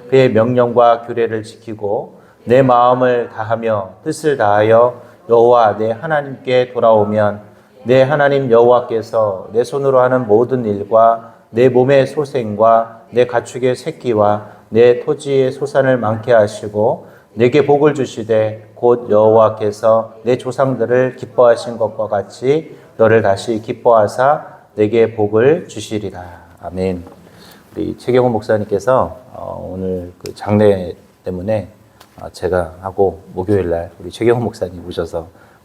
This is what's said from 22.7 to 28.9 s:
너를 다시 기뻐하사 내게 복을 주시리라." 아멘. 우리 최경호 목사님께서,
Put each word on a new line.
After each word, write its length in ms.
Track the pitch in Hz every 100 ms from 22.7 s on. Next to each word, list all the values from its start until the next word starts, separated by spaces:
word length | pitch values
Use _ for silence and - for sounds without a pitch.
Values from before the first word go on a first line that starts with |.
| - - -
너를 260 | 110 113
다시 380 | 107 98 - 110
기뻐하사 840 | 110 117 123 113 104 - 135 156 - - _ 107
내게 400 | 107 117 110 110
복을 500 | 104 110 131 175 -
주시리라." 560 | 110 - 107 101 90 90 87 - -
아멘. 420 | 90 92 95 90 90 - - - - - _
우리 260 | 95 90 -
최경호 300 | - 123 123
목사님께서, 880 | 110 110 107 104 98 123